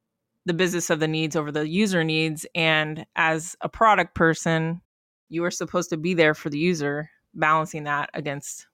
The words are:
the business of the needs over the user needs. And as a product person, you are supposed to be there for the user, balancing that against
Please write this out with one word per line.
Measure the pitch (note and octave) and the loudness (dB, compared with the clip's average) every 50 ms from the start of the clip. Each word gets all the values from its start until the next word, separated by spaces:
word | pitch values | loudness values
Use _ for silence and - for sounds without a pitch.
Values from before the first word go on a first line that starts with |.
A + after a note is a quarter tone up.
| _ _ _ _ _ _ _ _ _ | _ _ _ _ _ _ _ _ _
the | F3+ E3+ | -4 0
business | D#3+ F#3 F3 F3 F3 D#3+ - | 0 0 0 0 -2 0 0
of | F3 D3+ | 0 0
the | D#3+ | 0
needs | D#3 D#3+ D3+ D#3+ D#3 D3 | 0 0 -2 -2 -2 -2
over | E3 D3+ D3 | -2 -4 -2
the | C#3+ D3+ D3+ | -2 -4 -2
user | D#3 E3 F#3+ A3 G3+ F#3+ F3 D#3+ | 0 0 0 2 2 2 2 2
needs. | D#3+ D#3+ D#3 D#3+ D#3+ D#3 D3+ - - - | 2 2 0 0 0 -2 -6 -10 -8 -4
And | E3+ D#3+ D#3+ D#3 D#3 D#3 D3+ D#3 D#3 - - _ | 0 2 2 2 2 2 -2 -4 -8 -12 -6 _
as | - E3+ D#3+ D#3+ D#3 E3 - - - | 0 2 2 2 0 -4 -8 -10 -8
a | - F3 | -8 -8
product | - - A3+ A3 G#3 F#3 E3+ - - | 0 4 6 6 6 4 2 0 0
person, | - E3+ E3 D#3 - - E3+ E3 D#3+ D#3+ D#3+ E3+ F3 - _ _ _ _ _ _ _ _ | 2 4 4 4 2 0 0 0 0 0 -2 -4 -8 -12 _ _ _ _ _ _ _ _
you | _ D#3+ E3 E3+ | _ -4 -4 -2
are | F3 | -2
supposed | F3 - F3 D#3+ - F3+ E3+ - | -2 -4 -6 -4 -4 -4 -2 -2
to | E3+ | -4
be | D#3+ D3+ F3+ F#3 | -4 -2 0 4
there | E3 D#3+ D3+ D3+ | 4 4 4 4
for | - - E3 | 2 -4 -6
the | D3 | -4
user, | D3 E3 F3+ F3+ D#3 C#3+ C#3+ C#3+ D3 D#3 - _ _ _ _ - | 0 0 0 0 0 -2 -2 -4 -4 -8 -10 _ _ _ _ -4
balancing | D#3+ D#3 D#3 D#3 D#3+ D#3 D#3+ - D#3 D3 | 0 2 2 2 2 0 -4 -8 -8 -6
that | D3 C#3+ C#3+ D3 - - | -4 -4 -4 -4 -6 -8
against | - C#3+ D3 C#3 C#3+ - - - - - _ | -8 -8 -6 -8 -8 -10 -14 -16 -18 -20 _